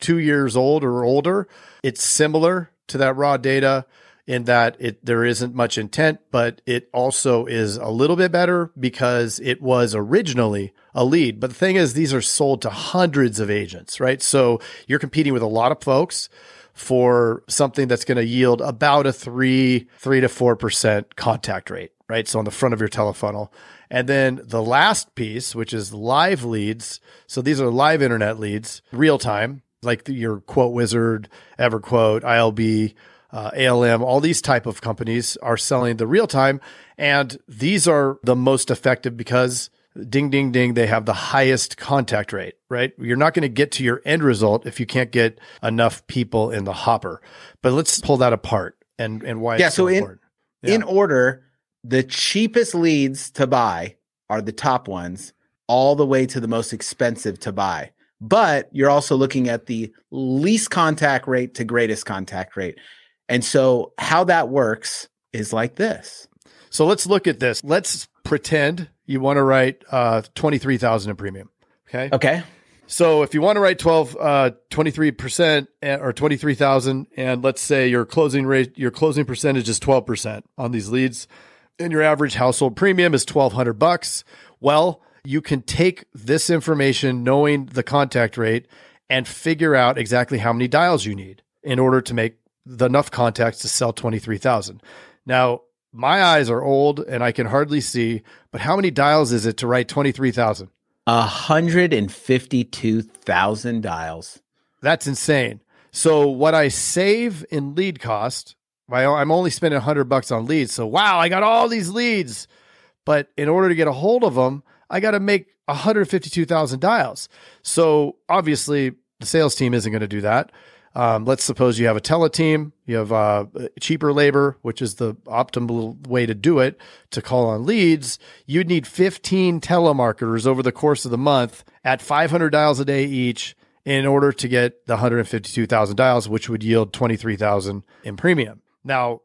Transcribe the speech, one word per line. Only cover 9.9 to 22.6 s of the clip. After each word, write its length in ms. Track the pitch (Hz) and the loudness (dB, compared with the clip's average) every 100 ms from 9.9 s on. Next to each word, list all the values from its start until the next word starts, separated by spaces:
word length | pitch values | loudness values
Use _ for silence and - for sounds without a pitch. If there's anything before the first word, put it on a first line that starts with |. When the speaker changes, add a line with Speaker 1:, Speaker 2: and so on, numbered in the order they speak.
Speaker 1:
originally 760 | 107 104 190 170 123 110 101 98 - _ | -2 0 0 0 0 0 -2 -8 -14 _
a 100 | - | -2
lead. 340 | 127 170 127 107 | 2 2 2 -2
But 120 | 127 | -8
the 60 | 120 | -2
thing 200 | 190 190 | 0 2
is, 160 | 147 | 2
these 220 | 131 151 | 0 0
are 80 | 131 | 0
sold 400 | - - 143 131 | -2 0 0 0
to 80 | 113 | -2
hundreds 680 | 101 - 180 175 143 123 104 | -8 -4 0 2 2 2 0
of 120 | 104 | -2
agents, 500 | 104 90 90 - - | -2 -4 -12 -16 -2
right? 220 | 127 131 | -2 0
So 380 | - 139 120 117 - - - | 0 2 4 2 -4 -18 -4
you're 120 | 139 | -2
competing 360 | 135 160 143 | 0 0 0
with 80 | 127 | 0
a 40 | 110 | 0
lot 260 | 110 120 | 0 0
of 100 | 156 | 0
folks 480 | 139 135 180 - - - - - _ | 0 0 0 -6 -12 -16 -20 -20 _
for 720 | - - 127 123 120 117 113 - | -18 -2 2 4 4 2 -2 -6
something 360 | - 139 143 127 | -2 0 0 0
that's 200 | 120 - | 0 0
gonna 160 | 123 | -2
yield 400 | 117 123 123 120 | 0 2 2 2
about 440 | 143 113 147 143 139 | -2 0 2 4 2
a 60 | |
three, 760 | - 127 123 131 131 127 123 123 _ | -4 -8 -2 0 2 2 0 -4 _
three 240 | 131 131 | 0 2
to 60 | 127 | 2
four 260 | - 123 113 | 2 2 2
percent 600 | 110 - 110 104 - - | -2 0 0 0 -4 -6
contact 520 | 120 113 - 95 - | -4 -2 -4 -8 -10
rate, 220 | 90 90 _ - | -14 -14 _ -8
right? 180 | 113 107 | -6 -4
So 120 | 110 | -4
on 80 | 104 | -4
the 40 | |
front 220 | - | -2